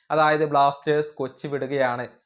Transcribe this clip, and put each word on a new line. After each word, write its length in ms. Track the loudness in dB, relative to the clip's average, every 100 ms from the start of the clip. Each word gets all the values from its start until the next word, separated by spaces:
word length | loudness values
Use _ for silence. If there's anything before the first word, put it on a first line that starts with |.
| _
അതായത് 340 | 2 2 2 2
ബ്ലാസ്റ്റേഴ്സ് 680 | 2 2 2 0 0 -2
കൊച്ചി 340 | -6 -10 -8 -8
വിടുകയാണ് 600 | -6 -4 -2 0 -2 -8 -14